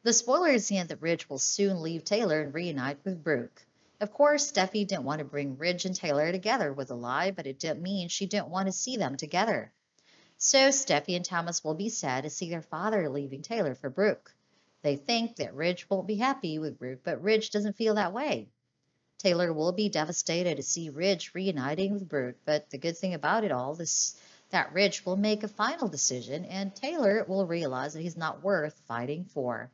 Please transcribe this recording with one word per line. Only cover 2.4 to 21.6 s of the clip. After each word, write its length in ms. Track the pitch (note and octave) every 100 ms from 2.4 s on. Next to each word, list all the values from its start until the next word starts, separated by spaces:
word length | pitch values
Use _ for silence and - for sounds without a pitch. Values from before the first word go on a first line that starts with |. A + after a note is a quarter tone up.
and 120 | D3
reunite 440 | D3+ F3 C#3+ B2+ C#3+ G3
with 180 | F3
Brooke. 420 | D#3 C3+ A#2+ - _ _ _ _
Of 100 | G#3
course, 400 | - D4 D4 -
Steffi 340 | G3+ F#3 G#3+ G3
didn't 200 | F3+ C3
want 140 | D#3
to 60 | C#3
bring 320 | C#3+ C#3 C3
Ridge 280 | E3 F3 F#3
and 100 | F#3
Taylor 380 | E3+ C#3+ D#3
together 400 | F#3 G3 B3 D#3
with 180 | C#3 B2+
a 40 | A#2+
lie, 360 | A#2+ C3+ F#3
but 160 | F#3+ C#3+
it 120 | C#3
didn't 220 | D#3+ D3
mean 280 | F3 G3 F3
she 160 | - F#3+
didn't 240 | G#3 -
want 160 | F3+ G3
to 80 |
see 240 | F#3 - B3+
them 180 | C#3+ C3+
together. 560 | D#3 F3 A3+ D3 - _ _ _ _ - _ _
So 300 | - C4+ C4+
Steffi 480 | C#4 - D3+ E3+ F3
and 80 |
Thomas 400 | F3 F3 E3+ E3+
will 120 | D#3 D#3
be 120 | G#3+
sad 360 | - D3 C3
to 60 | D3
see 200 | - F3
their 120 | E3+
father 460 | D3+ D#3+ G3+ G#3+ D#3
leaving 340 | C#3 C3+ C3+
Taylor 320 | - A#3 D#3+
for 160 | B2+ C#3
Brooke. 460 | B2+ G#3 D3 - _ _ _ _ _
They 160 | D3 C#3+
think 400 | - A#3 A#3 A#3
that 180 | D3 C3
Ridge 340 | E3 F3+ -
won't 180 | G3 F#3
be 100 | G#3
happy 420 | B3+ C4+ E3+ D#3
with 180 | D#3 C#3+
Brooke, 220 | B2+ C3 -
but 180 | C3+
Ridge 280 | F3+ A3 A3
doesn't 260 | G#3 G#3 G3+
feel 180 | A3 G#3+
that 160 | F3+
way. 380 | G#3+ D4 C3 G#2+ _ _ _ _ _ _ -
Taylor 360 | G3 F3 F3
will 180 | D#3 D#3+
be 160 | F#3 G#3
devastated 720 | D#3+ D#3 E3+ - E3+ F3+ D3+
to 60 |
see 260 | C3 F3 D#3+
Ridge 420 | C#3 F#3 F3+ -
reuniting 600 | F3 F#3+ D3+